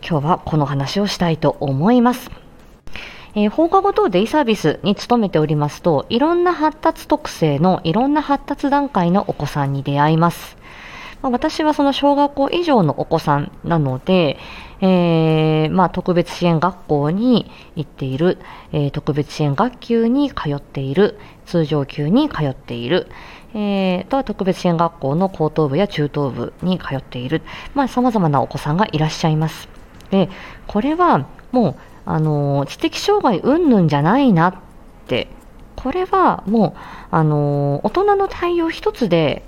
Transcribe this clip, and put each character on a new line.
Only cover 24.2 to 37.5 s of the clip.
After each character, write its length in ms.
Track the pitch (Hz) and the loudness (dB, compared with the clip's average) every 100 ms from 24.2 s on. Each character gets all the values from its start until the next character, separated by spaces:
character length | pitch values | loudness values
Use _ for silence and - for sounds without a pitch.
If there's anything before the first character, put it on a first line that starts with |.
特 200 | 262 202 | -2 -4
別 160 | 190 170 | -2 0
支 80 | 180 | 0
援 100 | 165 | 0
学 220 | 170 - | 0 -2
校 160 | 135 151 | -2 0
の 140 | 190 | -2
高 200 | 190 156 | 0 -2
等 180 | 156 151 | 0 0
部 100 | 139 | 2
や 100 | 202 | 0
中 220 | - 147 | 0 -4
等 200 | 147 139 | -2 -4
部 240 | 120 117 - | -4 -8 -6
に 160 | 170 185 | -4 -4
通 160 | - | -4
っ 80 | 135 | -8
て 160 | - 123 | -8 -10
い 100 | 123 | -4
る、 140 | 156 - - - | -4 -4 -16 -8
ま 120 | 277 269 | -4 -2
あ、 20 | |
様 240 | - 247 | 0 0
々 180 | 226 165 | 2 2
な 140 | 143 | 2
お 20 | 120 | 0
子 140 | 143 | -6
さ 120 | 147 | -4
ん 60 | 160 | -2
が 80 | 214 | 0
い 80 | 151 | 0
ら 80 | 156 | -2
っ 20 | |
し 160 | - 165 | 0 0
ゃ 40 | |
い 60 | 156 | 0
ま 140 | 156 | -2
す。 180 | - - - - - - | -6 -18 -20 -20 -20 -2
で、 180 | 196 190 196 - - - | 0 0 -4 -18 -18 -6
こ 140 | 208 | -2
れ 120 | 254 | -2
は 320 | 320 349 208 135 - - | 2 2 2 -2 -14 -2
も 180 | 254 196 | 0 0
う、 40 | - - - - | -2 -16 -16 -4
あ 140 | 160 | -2
の 460 | 156 147 143 139 139 | 0 0 0 0 -2
ー、 40 | |
知 80 | - | -4
的 220 | 320 - | -4 -2
障 240 | - 415 | 0 2
害 160 | 330 185 | 2 0
云 320 | 208 311 339 | 2 2 4
々 160 | 220 165 | 4 4
じ 80 | 147 | 2
ゃ 80 | |
な 160 | 151 247 | 2 4
い 140 | 277 | 4
な 160 | 170 170 | 4 2
っ 60 | 185 - - - - - | 0 -20 -20 -20 -20 -4
て、 220 | 123 - - - - - - | -4 -4 -12 -20 -20 -18 -10
こ 160 | 247 | -6
れ 140 | 349 370 | -4 -2
は 380 | 392 320 175 - | 2 2 2 0
も 300 | 226 196 - | 2 2 -2
う、 20 | - - - | -18 -18 -2
あ 140 | 165 | 0
の 560 | 156 147 143 | 2 2 0